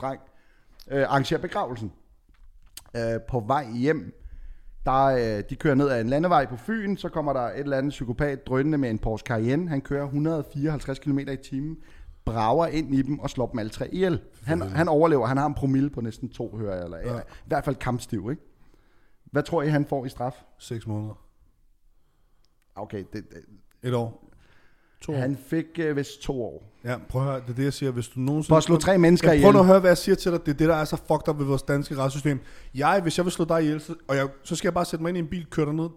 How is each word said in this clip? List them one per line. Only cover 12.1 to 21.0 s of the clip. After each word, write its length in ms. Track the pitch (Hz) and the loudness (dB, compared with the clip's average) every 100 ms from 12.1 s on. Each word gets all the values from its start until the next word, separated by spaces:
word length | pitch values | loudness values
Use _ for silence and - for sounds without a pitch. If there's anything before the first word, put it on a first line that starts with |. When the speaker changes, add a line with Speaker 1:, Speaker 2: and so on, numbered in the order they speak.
| - - | -12 -6
Speaker 1:
brager 400 | 113 110 143 165 | 0 2 2 2
ind 260 | 151 156 135 | -2 0 0
i 60 | |
dem 180 | 135 147 | 0 -2
og 100 | 131 | -6
slår 180 | - 117 | -4 -4
dem 120 | 120 | -4
alle 100 | 107 | -6
tre 200 | - 123 | -6 -6
ihjel. 180 | 180 185 | -2 0
Han, 100 | 135 - - - 170 | 0 -6 -10 -4 -4
Speaker 2:
Selvfølgelig. 200 | 98 101 | -2 0
Speaker 1:
han 100 | 175 | 2
overlever. 380 | 151 165 147 113 | 4 4 4 2
Han 100 | 135 | 0
har 80 | 151 | -2
en 80 | |
promille 360 | 143 139 135 143 | -2 0 2 0
på 120 | 127 | -2
næsten 280 | 113 - 117 | -8 -8 -10
to, 280 | - 117 107 | -8 -10 -8
hører 180 | 104 92 | -6 -6
jeg, 80 | |
eller, 140 | 87 82 | -8 -10
Speaker 2:
Ja. 160 | 120 | -8
Speaker 1:
ja, 60 | 120 | -8
i 40 | - - - | -10 -16 -6
hvert 200 | 147 143 | -4 -2
fald 100 | 135 | -4
kampstiv, 520 | 131 120 - 110 101 | -4 -6 -4 -6 -6
ikke? 100 | 156 - _ - _ _ _ _ _ - | -8 -12 _ -20 _ _ _ _ _ -6
Hvad 120 | 143 | -4
tror 180 | 147 165 | -2 0
I, 80 | 147 | 2
han 160 | 151 147 | 0 0
får 200 | 139 127 | -4 -6
i 40 | |
straf? 260 | - 123 127 - - | -8 -8 -8 -18 -20
Speaker 2:
Seks 280 | - 117 107 | -12 -10 -6
måneder. 340 | 107 | -8